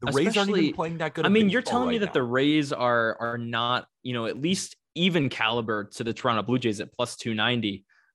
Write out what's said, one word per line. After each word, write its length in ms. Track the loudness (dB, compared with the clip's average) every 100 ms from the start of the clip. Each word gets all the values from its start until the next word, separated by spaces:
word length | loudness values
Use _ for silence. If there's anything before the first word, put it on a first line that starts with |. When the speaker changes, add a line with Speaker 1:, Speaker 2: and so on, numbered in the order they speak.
Speaker 1:
The 100 | -2
Rays 240 | 2 2 2
aren't 140 | 2
even 0 |
Speaker 2:
Especially, 240 | 2 2
Speaker 1:
playing 240 | 0 -4 -4
that 160 | -4
good 120 | 0 2
Speaker 2:
I 20 |
Speaker 1:
of 40 |
Speaker 2:
mean, 180 | 4 4
you're 120 | 2
Speaker 1:
baseball 100 | 0
Speaker 2:
telling 180 | 0 0
me 60 | 0
Speaker 1:
right 40 |
Speaker 2:
that 60 | 0
Speaker 1:
now. 60 |
Speaker 2:
the 100 | 0
Rays 500 | 0 2 4 2 0
are, 440 | 0 0 2 0 -2
are 180 | -6 -6
not, 500 | -4 -2 0 -2 -4 _
you 120 | -6
know, 120 | -4 -4
at 160 | -2
least 340 | -2 -2 -4 -14 _ -2
even 340 | 2 2 0
caliber 540 | 0 -2 0 -2 -4 -4
to 100 | -6
the 100 | -6
Toronto 280 | -2 0 0
Blue 160 | 2 0
Jays 220 | 0 -2
at 120 | -4
plus 240 | -4 -6 -4
two 160 | -6 0
ninety. 500 | 0 0 -2 -6 _ _ _